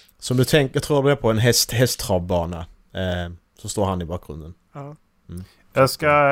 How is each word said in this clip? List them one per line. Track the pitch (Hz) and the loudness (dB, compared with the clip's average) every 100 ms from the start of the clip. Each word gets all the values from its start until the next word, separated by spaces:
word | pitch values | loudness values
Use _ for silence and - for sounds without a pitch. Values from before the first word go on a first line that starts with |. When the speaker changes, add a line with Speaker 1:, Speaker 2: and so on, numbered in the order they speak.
| _ _ | _ _
Speaker 1:
Som | - 123 | -2 2
du | |
tänker, | 127 160 135 - | 4 4 2 -2
tror | - 147 | 0 2
du | 139 | 2
är | 143 | 2
på | 117 | 2
en | 110 | 2
häst-, | 120 117 - | 2 2 0
hästtravbana, | 117 127 - - 92 87 90 85 85 85 - _ | 0 0 0 -2 -2 0 -2 -2 -8 -14 -18 _
eh, | 92 92 90 87 87 _ | -6 -4 -4 -6 -12 _
så | _ 104 | _ -8
står | - 95 | -2 -2
han | 92 | -2
i | |
bakgrunden. | 80 90 - 76 78 - _ | -4 -8 -10 -14 -16 -20 _
Speaker 2:
Ja. | 143 139 143 _ _ - | -16 -16 -18 _ _ -16
Speaker 1:
Mm. | 87 95 _ _ | -16 -16 _ _
Speaker 3:
Jag | - 135 | 2 2
ska, | - 151 147 143 | 2 2 4 4